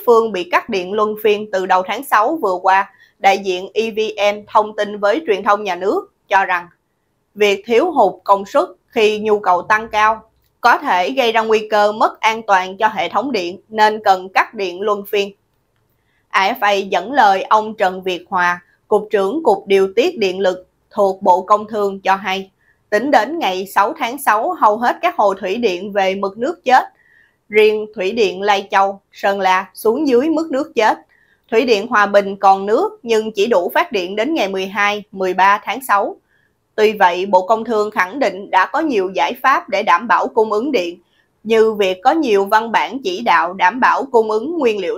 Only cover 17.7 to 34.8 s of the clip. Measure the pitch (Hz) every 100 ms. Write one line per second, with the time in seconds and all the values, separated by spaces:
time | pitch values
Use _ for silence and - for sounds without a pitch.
17.7 | 214 185 185 185 175 - 185 175 175 _
18.7 | _ _ 208 208 202 190 302 175 190 196
19.7 | 196 196 190 339 330 190 185 190 185 -
20.7 | _ _ - 196 190 202 180 185 208 214
21.7 | 220 202 196 190 190 202 196 190 _ _
22.7 | _ _ 214 269 269 214 330 214 185 196
23.7 | - 214 311 233 277 240 214 302 330 247
24.7 | 233 247 - 349 349 208 196 196 226 233
25.7 | 180 202 202 190 196 196 208 269 349 254
26.7 | 254 - _ _ _ _ _ _ 208 214
27.7 | 214 214 220 185 226 190 180 202 196 202
28.7 | 196 196 196 _ - 208 196 190 185 196
29.7 | - 220 254 294 240 311 311 320 262 294
30.7 | - 220 311 _ _ _ _ _ 226 262
31.7 | 202 220 226 202 202 196 196 196 196 196
32.7 | 240 403 - 233 220 220 208 226 196 190
33.7 | 302 349 202 180 208 262 320 196 190 190
34.7 | 208